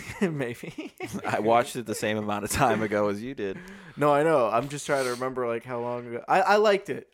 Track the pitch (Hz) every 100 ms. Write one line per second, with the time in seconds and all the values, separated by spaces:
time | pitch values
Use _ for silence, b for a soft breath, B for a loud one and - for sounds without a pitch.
0 | - - 190 147 120 117 160 - 320 -
1 | - - - 104 107 117 - 127 110 104
2 | 107 107 104 104 101 - 127 110 107 104
3 | 104 101 123 139 101 175 185 196 170 143
4 | 147 143 160 147 110 113 139 143 - 139
5 | 127 120 131 127 120 117 127 120 120 123
6 | 120 117 - 165 180 208 214 196 175 123
7 | -